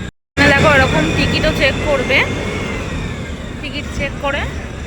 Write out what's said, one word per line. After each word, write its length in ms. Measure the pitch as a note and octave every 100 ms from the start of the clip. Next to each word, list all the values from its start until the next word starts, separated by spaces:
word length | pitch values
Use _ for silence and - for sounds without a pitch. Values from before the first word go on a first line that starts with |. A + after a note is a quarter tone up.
| -
এখানে 500 | _ _ - C#4+ C#4
দেখো, 180 | D4+
এরকম 300 | C#4 C4 D#4 D#4 -
টিকিটও 360 | D#4 D#4 D4+ D4+
চেক 160 | C4+ - D#4
করবে, 380 | C#4 B3 C#4+ C5+ - - - B4+ B4 - - - - - - - -
টিকিট 220 | D4 C#4+ D4 -
চেক 140 | C#4 -
করে 180 | C#4 C#4+ G#4 - - -